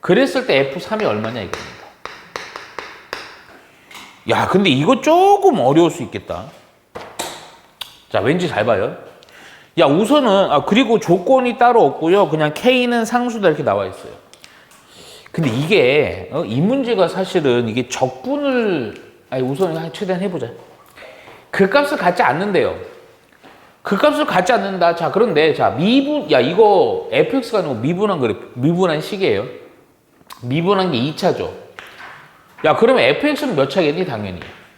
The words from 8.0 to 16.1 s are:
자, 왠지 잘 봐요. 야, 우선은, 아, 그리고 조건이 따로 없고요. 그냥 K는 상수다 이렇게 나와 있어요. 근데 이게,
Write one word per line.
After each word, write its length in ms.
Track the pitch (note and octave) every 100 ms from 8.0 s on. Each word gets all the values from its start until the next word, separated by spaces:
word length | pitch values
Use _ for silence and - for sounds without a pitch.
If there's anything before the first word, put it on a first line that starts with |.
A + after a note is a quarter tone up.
| _
자, 100 | A2
왠지 280 | G2+ E3+ F3
잘 160 | A#2
봐요. 320 | G#2+ G#2 A2+ F3 - - - - - - - -
야, 60 | D#3
우선은, 640 | D3+ G#3+ D4 B3+ G3 E3+
아, 140 | C#3+
그리고 340 | C#3 G#3 A#3+ A3+
조건이 600 | - F3+ - C4 B3 A#3
따로 260 | A#3+ A#3+
없고요. 440 | D3+ C#3 D#3+ G3 F3
그냥 240 | D#3 D3+
K는 500 | D#3 A#3+ B3+ B3 A#3+
상수다 440 | A3+ A#3+ B3 A3+ F#3+
이렇게 140 | D3+
나와 240 | C3 G2+ F#2+
있어요. 260 | F#2+ - - _ - - - _ - _ - - - -
근데 200 | - D#3
이게, 800 | B2 D#3 G3 B2 C#3+ A#2